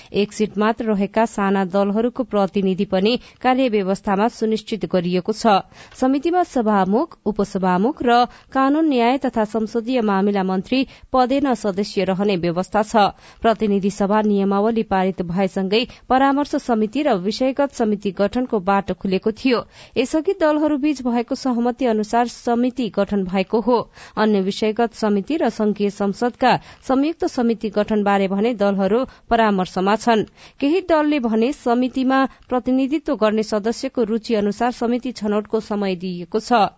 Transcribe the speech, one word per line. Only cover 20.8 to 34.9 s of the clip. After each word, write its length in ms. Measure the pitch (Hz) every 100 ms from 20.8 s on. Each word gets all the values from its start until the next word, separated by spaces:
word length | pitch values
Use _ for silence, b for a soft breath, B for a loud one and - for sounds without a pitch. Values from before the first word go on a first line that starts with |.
| 302 269
भएको 320 | 247 233 233
सहमति 500 | 269 262 233 240 240
अनुसार 420 | 254 220 214 233 240
समिति 640 | - 247 233 247 254 220
गठन 280 | - 196 208
भएको 360 | 180 190 190 233
हो। 320 | 214 233 - B B -
अन्य 240 | 214 202
विषयगत 520 | 190 - 220 214 233
समिति 440 | - 214 202 185 330
र 120 | 262
संघीय 400 | - 214 202 202
संसदका 720 | - 202 190 240 - 254 160 B B -
संयुक्त 380 | 262 294 -
समिति 440 | 359 - 233 226 214
गठनबारे 580 | 208 208 214 202 196 190
भने 260 | 196 233
दलहरू 520 | 208 202 196 190 233 262 B -
परामर्शमा 680 | 226 220 190 180 185 190
छन्। 280 | 220 240 220 - B B B
केही 220 | 277 359
दलले 380 | 359 311 302 294
भने 320 | 233 220 240
समितिमा 720 | 294 247 240 254 262 254 269 269 B -
प्रतिनिधित्व 640 | 247 254 262 262 311 -
गर्ने 280 | 220 214 220
सदस्यको 600 | 214 214 220 - 269 254
रुचि 320 | 208 226 226
अनुसार 360 | 214 202 196 240
समिति 400 | - 233